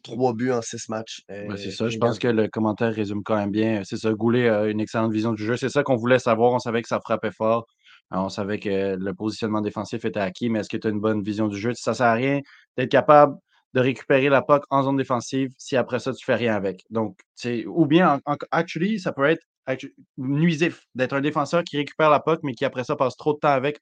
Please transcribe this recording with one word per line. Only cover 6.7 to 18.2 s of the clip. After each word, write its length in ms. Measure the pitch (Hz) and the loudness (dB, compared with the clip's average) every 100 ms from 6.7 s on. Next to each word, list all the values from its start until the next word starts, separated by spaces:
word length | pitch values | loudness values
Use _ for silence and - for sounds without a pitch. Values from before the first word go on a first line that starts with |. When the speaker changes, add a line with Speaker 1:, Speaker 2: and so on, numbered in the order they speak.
| 113 | -4
Speaker 2:
que 60 | 113 | -2
ça 140 | 113 | -6
frappait 320 | - 113 110 | -2 -4 -4
fort. 340 | - 110 117 110 _ _ - _ | -4 0 0 -4 _ _ -20 _
Euh, 40 | 92 | -4
on 100 | 95 | -4
savait 320 | 101 101 104 | -4 -4 -4
que 360 | 107 98 98 92 | -2 -2 -2 -2
le 180 | 98 | -4
positionnement 460 | 92 107 101 110 107 | -4 -6 -4 -4 -2
défensif 440 | 104 107 98 117 | -4 -6 -6 -6
était 160 | 110 104 | -6 -4
acquis, 280 | 95 92 120 | -4 -4 -2
mais 120 | 110 | -2
est-ce 80 | 95 | -4
que 80 | 110 | -4
t'as 140 | 113 | -4
une 100 | 104 | -2
bonne 220 | 110 110 | 0 0
vision 260 | 101 104 107 | -2 -2 -2
du 100 | 101 | -2
jeu ? 140 | 110 | -4
Ça 180 | 120 - | -4 -4
sert 140 | 113 120 | 2 2
à 60 | |
rien 280 | 113 135 139 139 - _ - | 2 0 -2 -6 -16 _ -6
d'être 140 | 123 | 2
capable 460 | 135 127 147 147 - _ _ _ | 4 8 10 8 4 _ _ _
de 60 | 127 | 0
récupérer 480 | 127 123 - 139 139 | 2 0 2 2 4
la 140 | 135 | 4
puck 200 | 120 143 - | 4 2 4
en 140 | 139 | 0
zone 120 | 135 139 | 2 0
défensive 540 | 127 123 - 135 135 - | 0 -2 -2 -4 -4 -8
si 180 | - 131 | -2 -2
après 220 | 113 123 | 0 -2
ça, 140 | 135 | -4
tu 120 | 123 | -6
fais 120 | - 113 | -2 0
rien 180 | 117 | 2
avec. 300 | 104 95 92 _ | 0 -2 -6 _
Donc, 280 | 113 110 92 _ - | -4 -4 -6 _ -12
tu 120 | 123 | -6
sais, 180 | 120 92 | -6 -4
ou 200 | 127 147 | -2 2
bien, 340 | 165 175 139 | 4 4 2